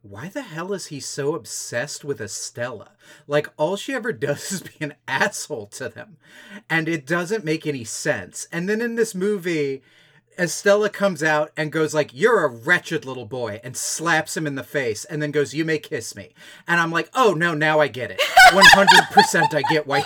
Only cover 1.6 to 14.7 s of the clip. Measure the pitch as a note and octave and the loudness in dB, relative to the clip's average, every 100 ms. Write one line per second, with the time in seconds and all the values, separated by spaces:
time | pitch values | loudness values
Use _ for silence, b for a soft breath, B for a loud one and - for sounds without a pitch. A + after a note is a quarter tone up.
1.6 | - A#2+ D3 - D3 A#2+ G#2+ - - - | -8 -6 -6 -10 -8 -8 -8 -10 -12 -8
2.6 | B2 G#2+ - _ B B - D3 D3 - | -8 -10 -18 _ B B -2 -2 -2 -2
3.6 | D#3 G3 - C4 A3+ A#2+ C#3 C#3+ - F#3+ | -2 -2 -4 -6 -4 -4 -4 -4 -4 -10
4.6 | - - D3 - - C3+ G#3 - - C3 | -10 -10 -10 -10 -6 -2 -2 -4 -10 -10
5.6 | G#2 - B2+ - - - B B B G3+ | -12 -12 -12 -12 -20 -20 B B B -18
6.6 | - D#3+ D#3+ E3 C3 F3 F3 A3 D#3 D#3+ | -4 -2 0 -4 -2 -2 -2 -4 -2 -4
7.6 | D#3 C#3 A2 - D3+ A#2+ F2+ - - E3+ | -4 -6 -8 -8 -4 -4 -6 -14 -10 -6
8.6 | F#3 G#3+ A#3+ A#3 A3+ F#3 G3+ G#3 F3 D#3+ | -4 -2 -2 -2 -2 0 -2 -2 -2 -2
9.6 | C#3 C3+ b b b b _ - F3 - | -2 -6 b b b b _ -4 -4 0
10.6 | G3+ G#3 G#3 - G3+ D#3 D#3 D3+ D#3 - | 2 4 2 0 -2 0 0 2 0 -4
11.6 | D3+ D#3+ D#3 D3+ C#3+ B2 G#3+ A3 D3 A#2 | -4 -2 0 0 -2 2 4 4 2 -2
12.6 | B2+ F3+ - D#3+ C3 B2+ G#2+ B2+ A2+ G#2 | 0 0 0 -6 -6 -10 -8 -6 -6 -8
13.6 | C3 - - - E3 D#3+ D#3 F#3 D3+ C3+ | -12 -10 -8 -4 0 0 0 -4 -4 -6
14.6 | B2+ | -6